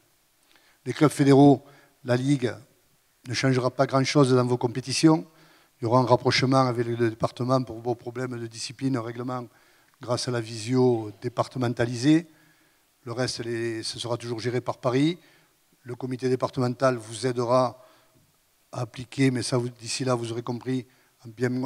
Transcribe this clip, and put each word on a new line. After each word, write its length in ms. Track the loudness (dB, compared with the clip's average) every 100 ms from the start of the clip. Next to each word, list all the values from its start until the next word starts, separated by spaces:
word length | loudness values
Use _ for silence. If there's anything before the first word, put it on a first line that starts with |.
| _ _ _ _ _ _ _ _ -8
Les 80 |
clubs 180 | 2 2
fédéraux, 500 | 4 6 10 10 8 0 -20 _ _ -2
la 100 | 0
Ligue 400 | 2 0 0 -6 -16 _ _ _ _ _ -8
ne 60 |
changera 360 | -2 2 2 0
pas 160 | 0 0
grand-chose 480 | 2 2 4 6
dans 120 | 4 4
vos 120 | 0
compétitions. 680 | -2 -4 -6 2 4 4 0 _ _ _ _ -6
Il 20 |
y 40 | 2
aura 120 | 2
un 60 | 4
rapprochement 600 | 4 4 2 2 2 2
avec 220 | 0 -4
le 220 | -2 -2
département 520 | -2 -6 -4 -2 0
pour 200 | -2 -8
vos 140 | -6 -6
problèmes 440 | -8 -10 -8 -8
de 80 | -12
discipline, 480 | -12 -14 -6 -4 -4
un 60 |
règlement 440 | -6 -8 -8 -8 -10 _ _ _ _ -14
grâce 280 | -6 -4 -2
à 20 |
la 80 | -4
visio 720 | -6 -8 -2 2 4 2 -4 -10
départementalisée. 1040 | -8 -4 -4 -2 -4 -2 -4 0 2 2 0 _ _ _ _ _ _ _
Le 80 | -12
reste, 280 | -6 -6 -6
les, 440 | -8 -6 -6 -6
ce 160 | -10 -10
sera 160 | -8 -6
toujours 240 | -6 -6
géré 220 | -4 -4
par 160 | -6 -6
Paris. 420 | -2 0 0 -2 _ _ _ _ _ _
Le 120 | -16 -10
comité 340 | -8 -4 -2
départemental 680 | -2 -2 -2 -4 0 0 0
vous 320 | -8 -6 -4
aidera 560 | -2 0 2 0 -4 -20 _ _ _ _ _ _ _ _
à 100 | -10
appliquer, 480 | -10 -10 -10 0 0
mais 140 | 0
ça, 140 | -2 -2
vous, 120 | -4
d'ici 360 | -10 -10 -6 -2
là, 100 | -2
vous 160 | -4
aurez 120 | -8
compris, 420 | -6 -8 -4 -6 -6 _ _ _
à 40 | -16
bien, 360 | -4 -4 -2